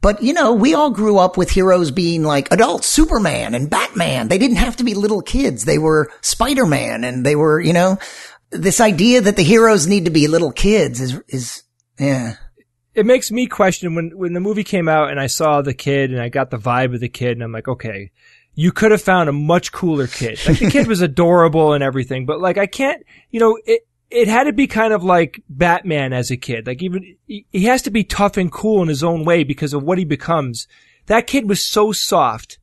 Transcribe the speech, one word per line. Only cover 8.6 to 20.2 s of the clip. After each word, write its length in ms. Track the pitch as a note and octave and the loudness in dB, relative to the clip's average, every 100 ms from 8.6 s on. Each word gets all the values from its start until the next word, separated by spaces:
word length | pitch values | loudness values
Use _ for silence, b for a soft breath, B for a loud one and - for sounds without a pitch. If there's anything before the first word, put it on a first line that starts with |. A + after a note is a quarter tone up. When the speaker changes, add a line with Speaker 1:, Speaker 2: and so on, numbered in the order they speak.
| E3+ - | -2 2
Speaker 1:
idea 400 | A3 E3 G#3+ B3 | 2 4 4 4
that 140 | G3+ G#3 | 4 2
the 60 | |
heroes 440 | E3+ A3+ A3+ G#3+ D3+ | 4 6 6 4 2
need 180 | G3+ | 0
to 60 | E3+ | 2
be 180 | D#3+ D3+ | 2 2
little 240 | D#3+ E3 | 2 0
kids 480 | - G3+ G#3+ E3+ B2 | 0 2 4 2 -2
is, 200 | C3 C3 - | -6 -6 -8
is, 340 | C3 A#2+ - _ _ _ _ | -10 -10 -14 _ _ _ _
yeah. 360 | C#3 C3+ A#2 A2+ - _ _ _ _ | -2 -2 -4 -10 -16 _ _ _ _
Speaker 2:
It 120 | - G#3+ | -2 2
makes 240 | B3+ - | 2 2
me 160 | A3 B3 | -4 -4
question 480 | - F#3+ F3+ F3+ | 0 0 0 -4
when, 160 | E3 E3 E3 | -4 -6 -6
when 160 | F3+ | -6
the 80 | F3 | -4
movie 240 | F#3+ G#3+ | -4 -4
came 240 | G3 G3+ E3 | -2 -2 0
out 220 | D#3 D3 | 0 0
and 80 | C#3+ | -2
I 60 | C3+ | -4
saw 340 | - D#3+ D3 | -2 0 0
the 120 | C#3 | 0
kid 380 | B2+ - C#3 C3+ | -4 -2 0 0
and 80 | B2+ | -2
I 80 | A#2 | -4
got 220 | C#3 C3 | -4 -4
the 60 | A#2+ | -6
vibe 360 | G#2 B2 C3 | -2 0 0
of 60 | B2 | -4
the 80 | A#2 | -8
kid 240 | - B2 | -6 -4
and 100 | A#2 | -4
I'm 100 | A#2 | -8
like, 160 | A2+ A2 | -10 -8
"Okay, 420 | B2 A2+ G2 G2 _ b b b | -8 -8 -12 -14 _ b b b
you 180 | - E3 | 0 0
could 180 | - G#3+ | 2 2
have 120 | G#3+ | 4
found 260 | - F#3 D#3+ | 2 2 2
a 40 | |
much 380 | C#3+ D3 F3 - | -2 0 0 0
cooler 340 | - F3+ D3+ B2+ | -4 -2 -2 -4
kid." 320 | - | -4